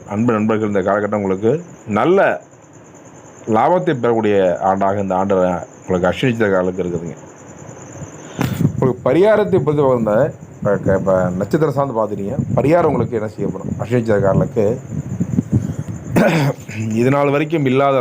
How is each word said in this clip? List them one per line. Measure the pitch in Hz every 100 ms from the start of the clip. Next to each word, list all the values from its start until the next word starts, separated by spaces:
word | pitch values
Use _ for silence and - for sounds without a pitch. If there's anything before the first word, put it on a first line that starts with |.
| -
அன்பு | 101 120 107
நண்பர்கள், | 107 107 107
இந்த | 101 92
காலகட்டம் | 101 104 107
உங்களுக்கு | 98 95 110 151 170 - - 104
நல்ல | 135 190 156 98 - - - - - - - - - - - 110
லாபத்தை | 139 180 170 139
பெறக்கூடிய | 120 113 107 101 92 85 95
ஆண்டாக | 98 98 101 98
இந்த | 92
ஆண்டு | 98 95 90 87 - -
உங்களுக்கு | - 92 90
அஸ்வினி | 87 135
நட்சத்திரக்காரர்களுக்கு | 113 104 95 92 90 87
இருக்குதுங்க. | 87 82 - - - - - - - - - - - - - - - - -
உங்களுக்கு | 131 123 127
பரிகாரத்தை | 147 208 208 196 180 147
பொறுத்து | 151 135
வந்த, | 127 110 107 - - - -
இப்ப | 104 98 95
க-, | 95
இப்ப | 92 92 90 90
நட்சத்திரம் | 101 165 151 135
சார்ந்து | 139 113
பார்த்துட்டீங்க. | 107 101 101 139 - 127
பரிகாரம் | 131 170 165
உங்களுக்கு | 131 113 117
என்ன | 107 -
செய்யப்படும்? | 101 95 104 -
அஸ்வினி | 107 123
நட்சத்திரக்காரர்களுக்கு | 113 104 98 95 185 120 104 131 - - - - - - - - - - - - - - 220 160 139 - - 107 110 110
இது | 123
நாள் | 143 143
வரைக்கும் | 143 156 160 135
இல்லாத | 131 139 135